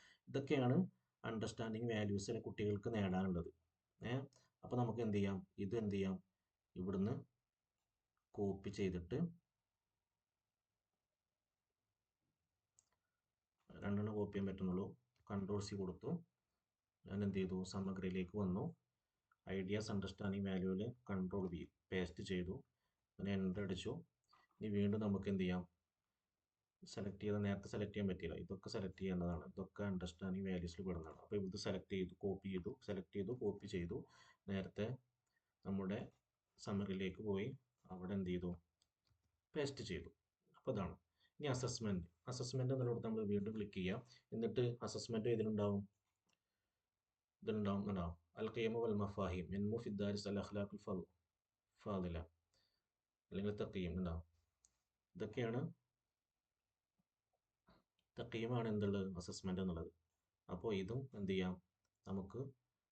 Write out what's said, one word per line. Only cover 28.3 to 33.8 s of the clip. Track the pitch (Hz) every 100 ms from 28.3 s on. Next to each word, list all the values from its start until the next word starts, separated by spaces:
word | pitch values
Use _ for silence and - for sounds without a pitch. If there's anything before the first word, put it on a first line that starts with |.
| -
ഇതൊക്കെ | 87 95 -
സെലക്ട് | 113 95 -
ചെയ്യേണ്ടതാണ്. | 95 90 87 85 -
ഇതൊക്കെ | 95 95 -
അണ്ടർസ്റ്റാൻഡിങ് | 101 92 87 - 95 95 95
വാല്യൂസിൽ | 90 85 92
പെടുന്നതാണ്. | 95 82 78 -
അപ്പൊ | - 104
ഇത് | 95 101
സെലക്ട് | 104 95 -
ചെയ്തു, | 98 87 -
കോപ്പി | 101 90 98
ചെയ്തു, | 92 90 -
സെലക്ട് | - 95 90
ചെയ്തു, | 101 98
കോപ്പി | 127 107 92 101
ചെയ്തു. | 95